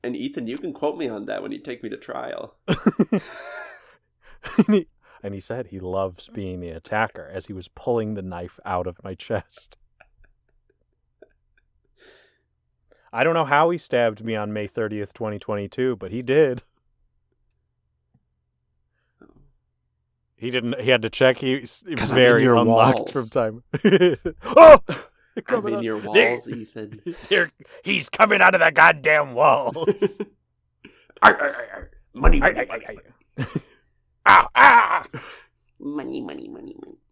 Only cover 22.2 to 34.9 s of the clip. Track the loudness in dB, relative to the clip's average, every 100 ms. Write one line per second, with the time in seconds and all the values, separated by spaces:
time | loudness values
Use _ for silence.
22.2 | 6 6 6 4 4 4 4 2 -2 -6
23.2 | -4 -4 -4 -6 _ -2 2 4 2 0
24.2 | -8 -12 0 10 12 12 8 -12 -12 _
25.2 | _ -16 -6 -6 -4 -6 -6 -8 0 2
26.2 | 2 -2 -8 -14 -14 -16 -16 -16 -16 -16
27.2 | -2 -2 -2 _ -20 -18 -8 -6 -6 0
28.2 | 2 4 4 4 2 6 6 6 2 0
29.2 | 0 2 4 4 0 -4 -4 -2 -4 -4
30.2 | -14 _ _ _ _ _ -20 _ _ 2
31.2 | 2 2 -4 -8 -14 -16 -20 _ _ 2
32.2 | 4 6 2 0 -8 -10 -14 -20 _ _
33.2 | _ -12 -8 -8 _ _ _ _ _ _
34.2 | 4 4 4 6 8 8 4